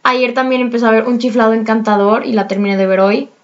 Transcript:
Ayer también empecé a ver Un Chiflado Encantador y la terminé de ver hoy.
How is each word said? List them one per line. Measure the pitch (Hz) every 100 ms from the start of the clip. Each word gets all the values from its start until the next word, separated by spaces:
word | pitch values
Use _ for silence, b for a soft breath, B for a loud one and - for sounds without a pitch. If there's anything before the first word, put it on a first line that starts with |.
Ayer | - 254 247
también | 247 254 254
empecé | 247 233 233
a |
ver | 220 226
Un | 240
Chiflado | 240 226 220
Encantador | 226 220 226 220 208 202 226 269
y |
la | 220 196
terminé | 196 202 196
de | 190
ver | 190
hoy. | 196 226 277 _